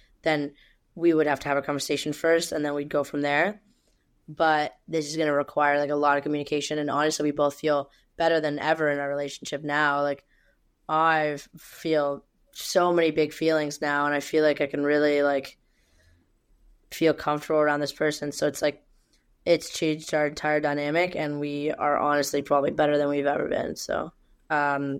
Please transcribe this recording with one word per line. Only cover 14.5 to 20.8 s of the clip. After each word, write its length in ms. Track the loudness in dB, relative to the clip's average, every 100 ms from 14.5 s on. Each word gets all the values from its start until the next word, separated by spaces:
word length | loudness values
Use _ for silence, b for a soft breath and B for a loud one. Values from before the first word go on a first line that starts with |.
| 2
I 60 | -2
can 160 | -2
really, 380 | 0 2 4 4
like, 340 | 2 0 -4 -18 _ _ _ _ _ _ _ _ _ _ _ _ _
feel 220 | 0 2
comfortable 460 | 2 -2 -4 0 2
around 220 | 2 0
this 100 | -4
person. 400 | -2 -2 -2 -8
So 160 | -2 -4
it's 140 | 0
like, 240 | -4 -4 _ _ _ _ _ _
it's 340 | 0 0 0 -4
changed 360 | -2 -2 -2
our 140 | 0 0
entire 340 | -2 -2 0
dynamic, 560 | 0 -2